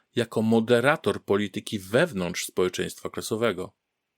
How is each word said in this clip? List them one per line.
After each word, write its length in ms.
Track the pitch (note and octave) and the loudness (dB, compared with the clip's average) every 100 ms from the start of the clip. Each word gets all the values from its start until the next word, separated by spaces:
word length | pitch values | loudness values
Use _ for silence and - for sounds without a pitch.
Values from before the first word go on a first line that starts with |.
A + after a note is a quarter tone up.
| _ B2 | _ -4
jako 260 | A#2 A2+ | -2 0
moderator 800 | A2 A2+ A2+ A#2+ B2+ D#3+ G#2 F#2+ | 4 4 4 4 4 2 0 -2
polityki 540 | - G2+ G2+ G#2+ - G#2 | 2 0 0 -6 -8 -8
wewnątrz 680 | F#2 A#2 F3 G2 F2 F2 - | 0 0 2 0 -4 -4 -6
społeczeństwa 640 | - F#2 - F2 - F2+ | -2 0 -2 -6 -8 -12
klasowego. 640 | - - A2 A#2 F2 F#2 - _ _ _ | -8 -6 -2 -2 -2 -8 -14 _ _ _